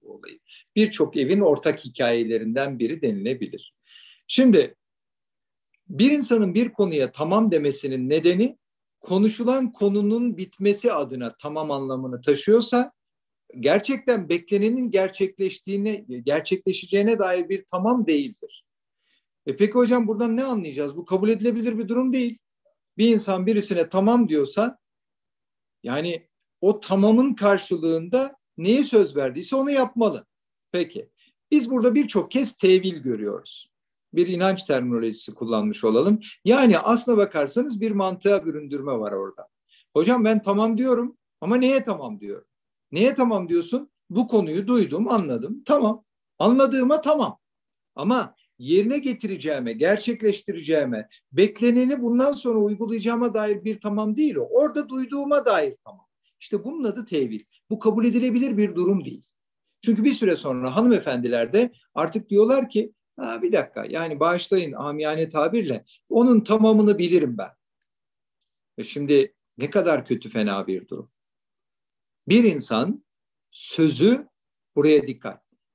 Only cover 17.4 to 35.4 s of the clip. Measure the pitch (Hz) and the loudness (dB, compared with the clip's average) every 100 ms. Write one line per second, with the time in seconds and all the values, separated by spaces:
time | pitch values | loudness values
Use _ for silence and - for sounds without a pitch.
17.4 | 165 190 - 180 208 247 202 147 226 208 | -2 -6 -6 -2 0 0 2 0 -2 -10
18.4 | - - _ _ _ _ _ _ _ _ | -20 -20 _ _ _ _ _ _ _ _
19.4 | - 135 208 240 240 247 214 208 233 226 | -6 0 2 2 2 2 0 -2 -2 -2
20.4 | 269 226 160 135 143 156 175 185 214 220 | -2 -4 -6 -6 -6 -6 -4 0 2 2
21.4 | 233 233 233 220 202 247 262 254 240 226 | 0 0 -2 -4 -4 -2 0 0 -2 -6
22.4 | _ _ _ _ _ - 226 220 202 190 | _ _ _ _ _ 0 2 2 0 -2
23.4 | 185 208 196 175 165 190 202 240 214 151 | 0 0 0 -2 0 2 2 4 2 0
24.4 | 139 - 233 - _ _ _ _ _ _ | 0 -2 -2 -4 _ _ _ _ _ _
25.4 | _ _ _ _ 117 135 170 165 _ _ | _ _ _ _ -8 -6 -6 -8 _ _
26.4 | _ - 190 208 - 196 208 226 269 - | _ -2 0 0 0 2 4 4 2 2
27.4 | 202 196 - 175 165 165 170 254 269 - | 2 2 -2 -4 -2 -2 -2 -2 -2 -8
28.4 | _ - 175 262 277 220 180 139 131 131 | _ -6 0 2 4 2 2 0 -4 -6
29.4 | 180 269 269 277 247 233 214 127 - _ | -4 -2 0 0 0 0 -2 -2 -14 _
30.4 | _ _ - 180 165 - - _ _ _ | _ _ -8 -6 -4 -8 -18 _ _ _
31.4 | - 302 233 262 240 240 - 202 170 254 | 0 0 2 2 2 2 0 -2 -2 -2
32.4 | 247 - 185 185 185 160 127 110 104 101 | -4 0 4 4 2 -6 -6 -4 -6 -8
33.4 | - - - _ _ _ _ 160 175 175 | -12 -20 -20 _ _ _ _ -2 -2 0
34.4 | 190 190 - 131 123 117 113 110 - - | 0 0 -2 -2 0 -2 -4 -6 -14 -10